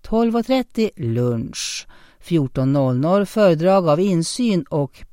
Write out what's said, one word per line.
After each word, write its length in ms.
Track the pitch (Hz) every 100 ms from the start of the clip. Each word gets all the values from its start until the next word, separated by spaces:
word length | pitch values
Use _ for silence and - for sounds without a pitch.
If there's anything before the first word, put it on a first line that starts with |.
Tolv 340 | - 226 233 233
och 100 | 226
trettio 460 | 262 240 - 214 -
lunch. 920 | 120 117 123 117 - - - - - - - _
Fjorton 540 | - 170 131 - 131
noll 240 | 143 131 123
noll 280 | 156 196 196
föredrag 640 | 220 202 156 180 196 170
av 100 | 151
insyn 640 | 202 170 160 - 240 185
och 420 | 139 160 139 - -